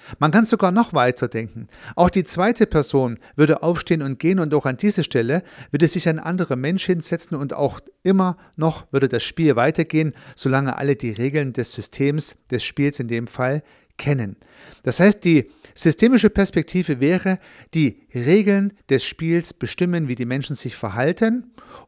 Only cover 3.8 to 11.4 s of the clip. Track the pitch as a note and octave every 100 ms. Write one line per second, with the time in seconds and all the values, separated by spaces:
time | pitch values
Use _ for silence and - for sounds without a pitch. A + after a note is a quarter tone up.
3.8 | - D#3+ C#3 C3 D#3+ F#3+ D#3 D3 C3 B2+
4.8 | G#3 G3 D#3 B2+ A#2 E3 - - - C#3+
5.8 | D#3 F#3 E3+ D#3+ D#3+ F#3 E3 B2+ C#3 F#3+
6.8 | - F3 - E3+ - D3+ C#3 - C#3 -
7.8 | - _ F3+ F#3+ F#3 E3+ _ - D#3+ -
8.8 | - C3+ C3+ A#2 - - D#3 A2+ C3 D#3+
9.8 | D#3 D#3 D#3 - - - C3+ C3 C#3 -
10.8 | C#3+ C3+ A#2+ G#2+ C3 D3+